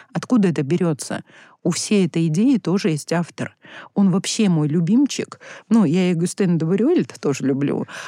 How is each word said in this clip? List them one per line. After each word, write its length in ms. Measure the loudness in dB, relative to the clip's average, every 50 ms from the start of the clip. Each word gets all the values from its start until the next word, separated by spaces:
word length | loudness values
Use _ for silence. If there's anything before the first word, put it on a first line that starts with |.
| -16 _ -10
Откуда 340 | -8 -2 0 2 4 4 2
это 140 | 2 0
берётся? 600 | -2 -2 0 0 0 0 -2 -4 -6 -10 -10 -10 -12 _ -20 -20 -20 -20 _ _ -4
У 60 | -4
всей 360 | -4 -4 -2 0 2 2 2
этой 200 | 0 0 -2 0
идеи 300 | 0 0 2 2 2 2
тоже 320 | 0 0 -2 -2 0 0 -2
есть 220 | -2 -2 -4 -4
автор. 440 | -4 -4 -4 -6 -8 -10 -10 -10 _ _ -20 -20 -20 -20 -16 -6 0
Он 160 | 2 2 2
вообще 380 | 2 0 -2 -4 -2 0 2 2
мой 180 | 2 2 0
любимчик. 720 | 0 0 0 0 2 2 2 2 2 -2 -6 -10 -10 -12 -20 -20 -20 -20 -10 -2 2
Ну, 160 | 2 4 4
я 260 | 4 2 2 2 2
и 40 | 0
Гюстена 440 | 0 -2 -4 -2 0 0 2 2 0
де 60 | 0
Брюэля-то 540 | 0 0 2 2 2 2 0 0 -4 -6 -6
тоже 240 | -4 -4 -2 -2 -2
люблю. 400 | -2 0 0 -2 -2 -2 -4 -6 -8 -12 -16 -14